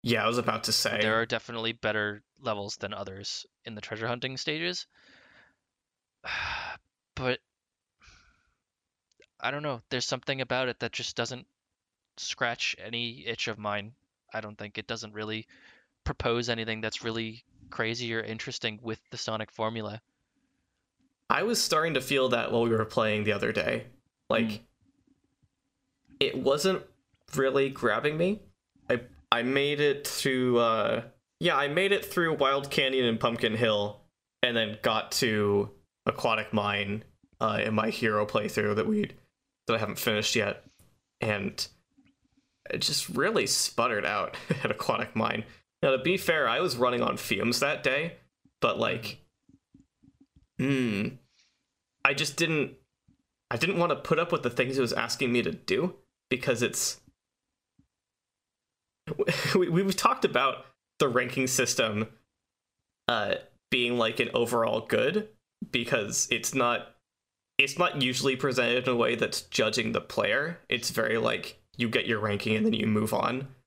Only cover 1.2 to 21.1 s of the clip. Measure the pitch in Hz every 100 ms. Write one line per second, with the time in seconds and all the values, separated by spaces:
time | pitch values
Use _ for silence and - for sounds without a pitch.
1.2 | 113 117 - 117 113 117 110 107 104 104
2.2 | _ _ 131 107 101 - 98 104 98 95
3.2 | 101 - - _ - 107 - 107 113 123
4.2 | 131 131 - 156 170 180 - _ _ -
5.2 | - - _ _ _ _ _ _ _ _
6.2 | - - - - - - _ _ _ -
7.2 | 127 123 _ _ _ _ _ _ - -
8.2 | _ _ _ _ _ _ _ _ _ _
9.2 | - _ 117 139 151 123 - 127 - 127
10.2 | - 135 127 127 127 117 117 - 117 -
11.2 | 117 127 - _ _ _ _ _ _ -
12.2 | - - 120 120 - - 98 117 120 120
13.2 | - 110 - 107 107 104 104 - _ _
14.2 | _ 113 107 104 104 104 107 113 110 107
15.2 | 107 110 107 - - - _ _ - 143
16.2 | 123 117 120 117 113 110 110 - 120 113
17.2 | 113 113 _ _ - - 113 117 120 113
18.2 | 107 110 - 127 117 107 117 110 _ 120
19.2 | - 110 107 - 110 113 104 107 _ _
20.2 | _ _ _ _ _ _ _ _ _